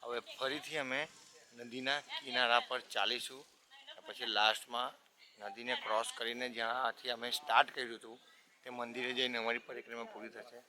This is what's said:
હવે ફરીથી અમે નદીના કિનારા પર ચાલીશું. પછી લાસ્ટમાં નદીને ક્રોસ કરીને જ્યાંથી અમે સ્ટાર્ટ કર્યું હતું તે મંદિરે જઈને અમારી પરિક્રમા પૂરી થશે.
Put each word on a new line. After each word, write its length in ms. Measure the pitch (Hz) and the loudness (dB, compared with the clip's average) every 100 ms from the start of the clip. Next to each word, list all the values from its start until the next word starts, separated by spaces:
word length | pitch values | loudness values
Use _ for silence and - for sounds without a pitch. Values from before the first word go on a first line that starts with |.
હવે 160 | 120 120 | -2 -4
ફરીથી 580 | 113 294 131 143 147 156 | -4 -4 -2 -2 -2 -4
અમે 300 | 135 131 156 - - - - | 0 -2 -2 -8 -20 -20 -20
નદીના 460 | 120 120 120 131 143 | -14 -8 -4 0 0
કિનારા 600 | - 311 135 123 123 120 | -2 -8 -2 2 6 6
પર 200 | 123 127 | 6 -4
ચાલીશું. 680 | - - 101 120 - 135 151 _ _ - - - - | -2 0 2 0 -4 -12 -20 _ _ -20 -18 -18 -12
પછી 180 | 113 120 | -8 0
લાસ્ટમાં 680 | 107 107 107 - 120 123 - - _ - - 104 | 6 6 6 -2 -4 -4 -6 -20 _ -20 -12 -12
નદીને 300 | 110 120 120 | -8 -4 -2
ક્રોસ 320 | 113 110 117 - | 2 2 2 -2
કરીને 320 | 117 120 127 | -4 -2 -4
જ્યાંથી 600 | 117 113 123 123 - 127 | -2 -2 0 0 -2 -4
અમે 220 | 117 120 | -4 -2
સ્ટાર્ટ 400 | 123 - 113 147 | -4 4 6 6
કર્યું 240 | - 123 113 | 4 -4 -6
હતું 240 | 113 120 - - - - | -12 -16 -18 -20 -20 -18
તે 60 | - | -10
મંદિરે 440 | 123 120 117 123 | -6 -4 -2 -2
જઈને 240 | 127 127 120 | 2 2 2
અમારી 200 | 113 120 | 2 0
પરિક્રમા 460 | - 123 120 117 | -2 -10 -8 -10
પૂરી 260 | 113 107 107 | -8 -10 -12
થશે. 300 | 110 107 120 | -12 -14 -16